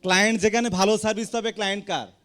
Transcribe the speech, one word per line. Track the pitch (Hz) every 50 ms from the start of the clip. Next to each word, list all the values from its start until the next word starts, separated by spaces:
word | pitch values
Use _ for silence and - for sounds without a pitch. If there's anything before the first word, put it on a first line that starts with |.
ক্লায়েন্ট | _ 185 185 185 202 220 226 214
যেখানে | 175 220 202 233 233 240
ভালো | 190 185 196 196 220 208
সার্ভিস | 214 220 220 202 226 -
পাবে, | - 233 226 226 214
ক্লায়েন্ট | 208 214 196 196 202 196
কার? | 202 180 151 117 95 _ _ _